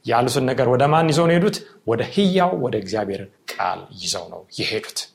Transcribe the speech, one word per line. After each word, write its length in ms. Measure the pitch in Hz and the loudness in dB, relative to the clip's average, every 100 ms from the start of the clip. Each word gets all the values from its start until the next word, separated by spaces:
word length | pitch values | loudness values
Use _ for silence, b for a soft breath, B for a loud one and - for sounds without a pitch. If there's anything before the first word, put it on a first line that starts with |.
| - | 2
ያሉትን 380 | 117 127 139 | 2 2 0
ነገር 220 | 127 123 123 | 0 2 2
ወደ 160 | 127 147 | 4 4
ማን 220 | 156 165 | 4 4
ይዘው 180 | 151 170 | 2 4
ነው 80 | |
የሄዱት? 220 | 170 208 - B B - | 4 2 -2 B B -4
ወደ 140 | 117 120 | -2 -2
ሕያው 440 | - 196 185 180 175 | 0 2 4 2 0
ወደ 160 | 123 110 | -2 -4
እግዚአብሔር 460 | 95 107 101 95 98 _ - | -4 -4 -4 -6 -10 _ -16
ቃል 320 | - 92 90 - | -4 -4 -4 -12
ይዘው 300 | 95 87 92 87 | -12 -8 -8 -10
ነው 120 | 87 - | -16 -16
የሄዱት። 460 | - - 110 - - - | -8 -4 -6 -6 -12 -12